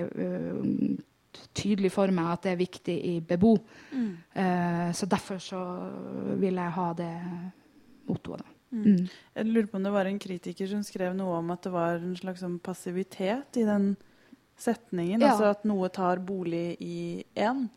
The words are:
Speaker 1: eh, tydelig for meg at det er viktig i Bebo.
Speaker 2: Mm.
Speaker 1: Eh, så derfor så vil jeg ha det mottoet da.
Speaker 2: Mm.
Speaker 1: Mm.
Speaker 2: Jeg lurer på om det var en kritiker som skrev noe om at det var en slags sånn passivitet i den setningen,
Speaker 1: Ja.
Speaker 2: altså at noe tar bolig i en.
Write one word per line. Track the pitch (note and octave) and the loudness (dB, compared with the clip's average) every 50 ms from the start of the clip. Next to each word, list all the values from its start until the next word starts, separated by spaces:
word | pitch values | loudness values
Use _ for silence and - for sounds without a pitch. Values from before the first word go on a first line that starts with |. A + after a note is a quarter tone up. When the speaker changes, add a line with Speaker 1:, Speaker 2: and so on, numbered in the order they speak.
| E3+ - - - | -2 -4 -4 -4
Speaker 1:
eh, | F#3 F3+ F3+ F3+ E3 E3+ F3 - - - - - - - - - - - _ _ _ _ - - - - _ | -4 -4 -4 -4 -4 -4 -4 -2 0 0 0 2 2 0 0 -2 -6 -12 _ _ _ _ -20 -20 -20 -8 _
tydelig | - - G3 G#3+ G3 G3 F#3 | -4 0 0 2 2 2 2
for | - G#3 G3 F#3+ | 4 4 4 4
meg | F#3+ F3 E3 | 4 2 2
at | E3+ F3 F3 | 0 0 0
det | - G3 F3+ | 0 -2 0
er | F3 F3+ | 2 0
viktig | F3+ - - - - F3 - - | -2 -2 -8 -6 -4 -4 -2 -2
i | - F3 E3+ | -2 -2 -2
Bebo. | E3 - F3 F3 F#3+ A3+ A3+ - - - - - - - D4 | 0 0 2 6 8 8 8 6 4 -2 -14 -20 -18 -8 -4
Speaker 2:
Mm. | C4 A#3+ G#3 F3+ E3+ E3 _ _ | -4 -2 -2 -4 -8 -14 _ _
Speaker 1:
Eh, | - G3 F#3 F3+ F3+ F3 F3 F3 E3+ F3 F3 | 0 2 2 2 2 2 2 0 0 0 0
så | F3 - - F#3 | -2 -2 0 0
derfor | G#3 F#3 - - G3 F3+ | 0 0 0 -4 -8 -10
så | - - G3 F#3 F#3 F3+ F3+ F3+ F#3 F#3 G3+ F#3+ F#3+ F#3+ G3 G3 G3 G3+ G3+ G3 | -8 -8 -8 -6 -6 -6 -6 -8 -8 -8 -8 -10 -10 -8 -8 -6 -4 -2 0 2
vil | F#3+ F#3+ F#3 | 2 2 2
jeg | F3+ F3 F3 | 0 -2 -2
ha | D#3+ F3+ F3+ E3+ E3+ | -2 -2 -2 -2 -2
det | E3+ F3 E3+ E3+ E3+ F3 F3 F3+ F3 E3+ F#3 - - _ _ _ - - - - - - - | -2 -4 -6 -6 -8 -8 -8 -8 -8 -10 -10 -12 -16 _ _ _ -20 -20 -20 -20 -20 -6 -4
mottoet | F3+ - - - - - | -4 -4 -4 -10 -12 -12
da. | - - - _ _ _ - | -12 -16 -20 _ _ _ -6
Speaker 2:
Mm. | A3+ G#3 | 2 6
Speaker 1:
Mm. | G#3 G3+ F3 F3+ F3+ - - - - _ | 6 6 6 4 -2 -8 -14 -20 -16 _
Speaker 2:
Jeg | - A3 | -6 -4
lurer | A3 A3+ A3+ G#3+ G3+ | 0 0 0 0 0
på | - | -2
om | F#3+ F#3+ | -4 -4
det | G3 G3+ | 0 0
var | G3+ F#3+ | 0 0
en | F#3+ G3 G3+ | 0 -2 -6
kritiker | - F#3+ F#3 F3 - F3+ F3 - G3 F#3+ | -6 -8 -10 -8 -8 -10 -6 -6 -6 -4
som | G3+ G#3 G3+ | -4 -4 -6
skrev | - - G3 F#3 F3+ F#3 | -6 -4 -4 -4 -2 -2
noe | F#3+ G3 F#3 F3 E3 | -2 -2 -2 -2 -2
om | E3 E3+ | -2 -4
at | F3+ F3 | -6 -6
det | - F#3+ | -6 -4
var | F3+ F3 E3+ E3+ E3+ | -2 0 0 0 0
en | E3+ E3+ F3+ F3+ F3+ | -2 -2 -4 -6 -6
slags | - F#3+ F#3 F3+ | -6 -8 -8 -6
sånn | F#3 F3+ F3 F3 | -6 -6 -6 -6
passivitet | - - F3+ - - F#3 F3 F#3 G3 - - - F#3+ F#3 G#3+ C4 C#4+ - - | -6 -8 -8 -8 -8 -6 -4 -4 -4 -6 -6 -4 -2 -2 -2 -2 -4 -4 0
i | B3 A3+ | 0 2
den | G#3+ G#3 G3+ G3 G3 G3+ - - - _ _ _ _ - _ _ _ _ - | 4 4 4 4 4 2 0 -4 -16 _ _ _ _ -20 _ _ _ _ -4
setningen, | - B3 A3+ - - _ - F3+ E3+ F3 F#3+ A3+ | -2 -2 -2 -2 -4 _ -4 -2 0 0 4 6
Speaker 1:
Ja. | C4 C#4+ | 6 8
Speaker 2:
altså | B3 G#3 G#3+ G#3 | 8 8 6 4
at | G3+ G#3 - | 4 4 0
noe | G#3+ G#3 F#3+ F#3 F#3 | 0 0 2 0 0
tar | F#3 G3 F#3 F3+ F3+ F3+ | 0 0 2 2 2 2
bolig | F#3 F3+ G3+ F#3+ F3+ E3+ E3 E3+ E3+ F3 E3+ - | 0 -4 -4 -4 -2 -2 -2 -2 -2 -2 -4 -6
i | - F3 E3+ E3+ E3+ E3+ F3 F#3 - - _ - | -8 -8 -6 -6 -6 -6 -6 -8 -10 -8 _ 0
en. | G3 G#3+ B3+ C#4 B3+ G#3+ - | 2 2 2 0 -2 -4 -6